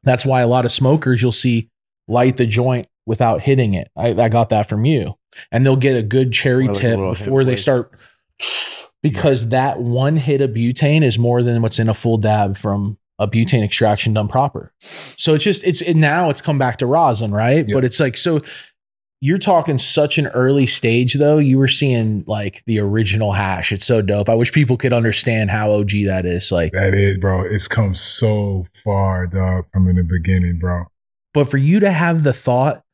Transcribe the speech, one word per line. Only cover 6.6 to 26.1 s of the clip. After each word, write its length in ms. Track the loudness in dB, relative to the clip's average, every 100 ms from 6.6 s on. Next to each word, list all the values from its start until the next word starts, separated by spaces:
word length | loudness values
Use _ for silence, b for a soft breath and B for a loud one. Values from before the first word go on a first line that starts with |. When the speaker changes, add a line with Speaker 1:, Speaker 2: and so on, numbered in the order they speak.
| 0
Speaker 2:
Or, 80 |
like, 40 | 0
a 20 |
Speaker 1:
tip 100 | 0 0
Speaker 2:
little 160 | -2
hit 100 | -4 -2
Speaker 1:
before 180 | 0 2
they 60 |
Speaker 2:
flick. 60 | 0
Speaker 1:
start, 320 | 0 0 -2 _ b b b _ B B B B B _
because 480 | -4 0 2 2 0
that 320 | 0 0 -2
one 360 | -4 0 0 0
hit 240 | 0 0
of 100 | 0
butane 520 | 0 -2 0 2 4
is 160 | 2 2
more 240 | 0 2
than 180 | 0 0
what's 180 | 0 0
in 100 | 0
a 40 |
full 240 | 0 0 0
dab 400 | 2 2 0 -2
from 400 | -4 -4 -4 -8 _ -6
a 80 | -2
butane 360 | 0 2 0
extraction 500 | 0 0 0 2 0
done 140 | -2 0
proper. 460 | 0 -2 -4 -16 _
So 540 | -18 -14 -14 -6 0 0
it's 80 |
just, 200 | 0 0
it's, 180 | -2 -2
it, 140 | 0 2
now 340 | 2 2 0
it's 120 | -2
come 160 | -2 -2
back 200 | -2 -2
to 80 | 0
rosin, 460 | 2 2 0 -2
right? 360 | 0 2 2 2
Speaker 3:
Yeah. 60 | 0
Speaker 1:
But 100 | 0
it's 140 | 0
like, 180 | -2 -2
so 220 | -2 -2 B B B _ _ _ _ _
you're 160 | -2 0
talking 400 | 2 2 2 -2
such 400 | 0 0 2 0
an 100 | -2
early 380 | 0 2 2 0
stage 480 | 0 0 2 0 2
though. 220 | 4 4
You 200 | 4 4
were 100 | 2
seeing, 560 | 0 0 0 0 -4 -4
like, 360 | -6 -6 -10 -4
the 140 | -2
original 520 | 0 0 0 0 0
hash. 380 | -2 -2 -4 -4
It's 140 | -2 0
so 160 | 0
dope. 280 | 2 0 0
I 60 | 0
wish 160 | 2
people 260 | 2 2 0
could 160 | 0
understand 580 | 0 0 0 0 0 0
how 200 | 0 0
O 120 | 0
G 220 | 0 -2
that 200 | -2